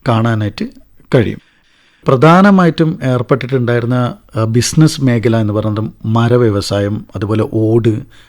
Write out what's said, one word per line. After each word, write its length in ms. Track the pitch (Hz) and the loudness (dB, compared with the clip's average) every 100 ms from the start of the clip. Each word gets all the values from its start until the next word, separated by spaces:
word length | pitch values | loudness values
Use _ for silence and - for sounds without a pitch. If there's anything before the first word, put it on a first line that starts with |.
| - | -2
കാണാനായിട്ട് 640 | 113 117 110 107 - 226 - _ _ - 131 | 0 0 -2 -4 -6 -10 -12 _ _ -2 0
കഴിയും. 240 | 101 101 _ _ _ _ _ _ - | 0 -4 _ _ _ _ _ _ -2
പ്രധാനമായിട്ടും 920 | 131 151 175 202 190 170 156 160 - | 2 4 6 6 4 2 0 -2 -2
ഏർപ്പെട്ടിട്ടുണ്ടായിരുന്ന, 1120 | 131 127 120 135 127 131 120 120 117 123 120 - _ 120 | -2 -2 -2 -4 -2 -2 0 -2 -2 -2 -4 -6 _ -4
ആ, 80 | |
ബിസിനസ് 580 | 113 120 - - 156 147 | -2 0 0 2 2 2
മേഖല 360 | 131 120 117 113 | 0 0 0 0
എന്ന് 160 | 107 | 0
പറയുന്നത് 380 | 104 107 104 107 - 113 | -2 -2 -4 -6 -8 -2
മരവ്യവസായം, 1000 | 113 117 123 117 101 - 101 101 107 - 98 | 0 2 2 2 0 -2 -2 -2 -6 -8 -8
അതുപോലെ 340 | 104 107 107 | -4 -2 -2
ഓട്, 480 | 113 110 117 110 101 - - | -2 0 2 0 -2 -8 -20